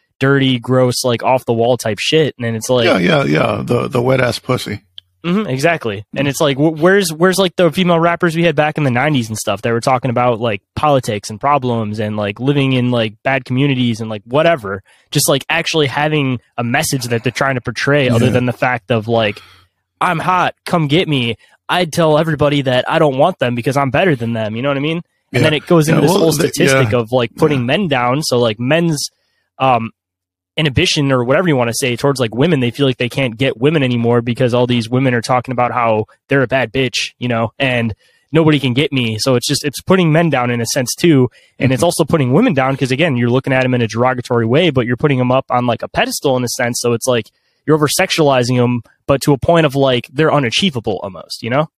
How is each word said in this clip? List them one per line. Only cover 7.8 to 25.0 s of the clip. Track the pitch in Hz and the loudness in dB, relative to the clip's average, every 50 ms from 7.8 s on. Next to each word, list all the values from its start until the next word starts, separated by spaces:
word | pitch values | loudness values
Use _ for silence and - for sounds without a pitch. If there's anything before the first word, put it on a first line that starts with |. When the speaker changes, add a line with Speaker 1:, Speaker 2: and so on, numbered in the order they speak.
| 180 180 170 165 | 2 2 2 2
Speaker 1:
rappers | 165 170 170 - 180 170 156 | 2 0 0 0 0 0 0
we | 170 | 2
had | 170 170 147 | 0 2 2
back | 151 151 151 - 156 | 2 0 0 0 0
in | 147 | 0
the | 131 | 0
nineties | 120 123 139 156 151 127 113 107 | 0 0 0 0 0 0 -2 -4
and | 110 - | -6 -6
stuff | - 107 101 98 | -4 -4 -4 -2
that | - 120 | -2 -2
were | 117 117 | -2 0
talking | - 139 131 120 - 127 | 0 0 0 0 0 -2
about, | 117 123 123 123 117 104 | -2 0 0 0 0 0
like, | 120 117 104 - _ _ _ | -2 -4 -4 -6 _ _ _
politics | - 156 151 143 131 - - 107 104 - - | -2 0 2 2 2 0 -2 -4 -6 -6 -10
and | 107 101 | -8 -4
problems | - 139 147 139 123 123 117 117 110 104 104 110 | -2 0 0 0 0 -2 -2 -2 -2 -4 -4 -4
and, | 107 107 107 | -4 -4 -4
like, | 107 104 101 101 113 | -4 -4 -4 -4 -2
living | 123 139 143 143 135 135 | -2 0 0 2 2 2
in, | 131 127 123 123 | 0 0 0 0
like, | 123 117 110 107 104 - | 0 0 -2 -4 -6 -6
bad | - 135 135 131 - | -4 -4 -4 -2 -4
communities | - 127 131 143 143 131 127 123 120 110 107 | -4 -2 0 0 0 0 0 0 -2 -2 -4
and, | 113 110 | -6 -8
like, | 110 104 - | -10 -12 -8
whatever. | 117 127 151 160 170 170 131 104 95 101 98 - _ _ _ _ _ | -2 0 2 2 2 2 0 -2 -6 -10 -10 -10 _ _ _ _ _
Just, | - 147 - 170 | -4 -2 0 0
like, | 147 135 - - | 0 -2 -2 -2
actually | 156 165 165 - - 160 147 123 | -4 -2 -2 -2 0 0 0 0
having | 110 143 147 156 156 151 139 131 127 117 - _ _ | 0 -2 -2 0 0 0 0 -2 -4 -6 -8 _ _
a | 123 120 | -6 -4
message | 117 123 147 160 - 143 131 120 | -2 -2 -2 -2 -2 -4 -4 -4
that | 120 120 113 | -4 -4 -2
they're | - 120 | -2 -2
trying | - - 143 135 131 | -2 -2 -2 -2 -2
to | 120 | -4
portray | - 123 113 - - 135 143 147 131 123 | -6 -6 -6 -4 -2 0 2 2 2 2
other | 117 117 123 | 2 2 2
Speaker 2:
Yeah. | 127 | 2
Speaker 1:
than | 110 123 123 | 2 0 0
the | 123 - | -2 -2
fact | - 143 127 127 120 - - | -2 -2 -2 -2 -4 -4 -2
of, | 120 110 107 117 | -2 -2 -2 0
like, | 117 113 110 104 104 - - - - _ _ _ _ _ _ _ _ - | 0 0 0 -2 -4 -6 -14 -20 -20 _ _ _ _ _ _ _ _ -4
"I'm | 156 180 170 156 | -2 -2 -2 -2
hot, | 135 175 185 180 156 127 - _ - | -4 -2 -2 0 0 -2 -4 _ -6
come | - 185 170 151 135 | -2 -2 0 0 2
get | 147 180 180 | 0 0 0
me." | 160 143 127 120 117 107 - _ _ _ _ _ - | 0 -2 -2 -2 -4 -6 -8 _ _ _ _ _ -4
I'd | 160 180 180 151 | -2 -2 -2 -2
tell | - 170 165 156 151 | 0 2 2 4 4
everybody | 151 165 160 151 131 151 143 147 143 | 2 2 0 0 0 2 2 2 0
that | 127 131 123 127 - - | 0 0 0 0 0 0
I | 147 165 | 2 2
don't | 160 143 131 131 | 2 2 2 2
want | 156 185 185 - | 2 2 2 0
them | 135 120 120 | -2 -2 -2
because | 120 110 143 127 | -2 -2 -2 0
I'm | 143 139 131 | 0 0 0
better | 139 147 190 185 143 | 0 2 2 2 0
than | 120 117 113 | 0 -2 -4
them. | 117 113 110 104 110 | -4 -4 -4 -6 -6
You | 117 | -4
know | 135 143 | -4 -2
what | 139 135 | -2 -2
I | |
mean? | 143 156 165 | -2 -4 -4
And | 175 | -6